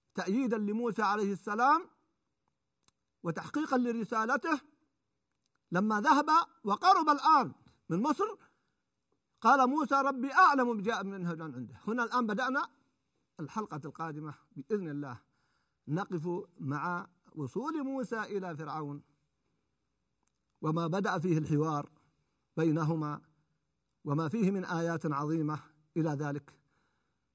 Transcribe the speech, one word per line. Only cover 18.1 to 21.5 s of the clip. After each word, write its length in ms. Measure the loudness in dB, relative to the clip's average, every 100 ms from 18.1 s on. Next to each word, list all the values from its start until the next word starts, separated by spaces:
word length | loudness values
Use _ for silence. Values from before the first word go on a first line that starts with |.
| -6
إلى 380 | -6 -6 -6 -8
فرعون 440 | -8 -8 -8 -10 -14 _ _ _ _ _ _ _ _ _ _ _ _ _ _ _
وما 260 | -4 -2 0
بدأ 320 | -2 -2 -2
فيه 180 | 0 0
الحوار 520 | 2